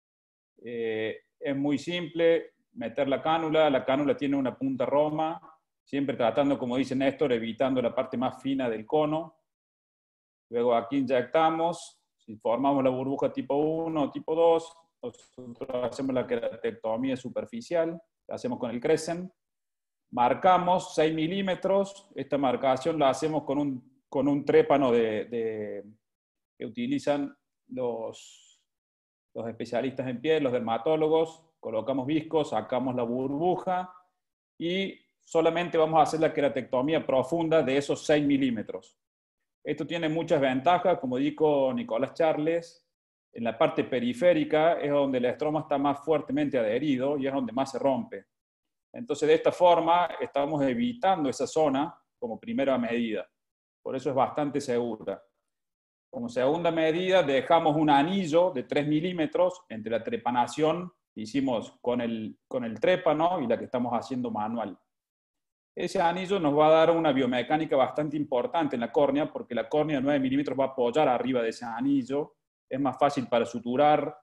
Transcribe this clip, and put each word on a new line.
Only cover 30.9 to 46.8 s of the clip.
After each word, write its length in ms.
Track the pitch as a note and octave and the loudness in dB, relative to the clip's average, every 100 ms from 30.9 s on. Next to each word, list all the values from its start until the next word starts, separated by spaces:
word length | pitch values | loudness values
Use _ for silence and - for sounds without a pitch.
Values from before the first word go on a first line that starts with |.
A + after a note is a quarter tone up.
| D#3 D#3 D#3+ D#3+ - _ _ | 0 2 2 0 -6 _ _
Colocamos 480 | A2+ A2 A2 C3+ B2+ | -8 -4 -4 -4 -2
visco, 380 | D3+ D#3 D#3+ | -4 0 -2
sacamos 500 | C#3+ A2 G#2+ B2+ C3 | 0 -4 -2 -2 -2
la 80 | B2 | -2
burbuja 880 | A#2+ B2 C3+ C#3+ F3+ F3 F#3+ F3+ F#3 - _ _ _ _ _ - | -4 -4 -4 -2 0 0 -2 -4 -6 -14 _ _ _ _ _ -8
y 440 | E3 F#3+ F#3+ - _ _ | -4 -2 -4 -8 _ _
solamente 580 | _ E3 E3 E3+ F3 E3 | _ 2 2 2 0 2
vamos 220 | D#3 D#3+ | 4 4
a 40 | |
hacer 180 | C#3+ D#3 | 4 2
la 120 | D#3 | 0
queratectomía 720 | D3 C#3 C3+ A#2 B2+ C#3 D#3 | 2 0 -2 -2 -2 0 0
profunda 560 | - C3 A#2 E3+ E3 D#3+ | 2 0 0 -2 2 2
de 180 | C3 C#3 | 2 0
esos 260 | C#3 C#3+ | 0 -2
seis 200 | - D3+ | 2 2
milímetros. 720 | C#3+ C3+ C3+ A2 G2 F#2 - _ _ _ _ _ _ _ | 4 2 0 -2 -8 -12 -16 _ _ _ _ _ _ _
Esto 200 | - D3+ | -8 -6
tiene 240 | C#3+ E3+ D#3+ | -6 -4 -2
muchas 320 | D#3+ D#3 D#3 | -2 0 2
ventajas, 560 | C3+ C3 E3 F3+ F#3 E3+ | 2 2 2 4 2 0
como 160 | B2+ B2+ | -2 -2
dijo 560 | D3 D3 D#3 C#3+ C3 | -2 0 2 4 2
Nicolás 400 | A#2+ A2+ A2+ C3 | -2 -4 -2 -2
Charles, 720 | - D#3+ D3 D#3 E3+ E3+ - _ _ _ _ _ | 0 0 0 0 -2 -6 -16 _ _ _ _ _
en 100 | A#2 | -6
la 160 | A2+ A2 | -4 0
parte 240 | - - | 2 2
periférica 920 | B2 B2 A#2+ A#2+ F3+ D#3 D3+ D#3 E3 | -2 -2 -2 2 4 4 2 4 4
es 180 | D#3+ C#3+ | 2 2
donde 260 | C#3+ C#3 B2+ | 2 2 2
el 60 | |
estroma 360 | B2 A#2+ D3+ D3+ | 0 0 -2 -2
está 160 | - C#3 | -2 0
más 280 | C#3+ C#3 | 0 0
fuertemente 520 | D#3+ D3 D3 C#3+ D3 B2+ | 0 0 0 -2 0 0
adherido 640 | G#2+ A#2+ | 0 0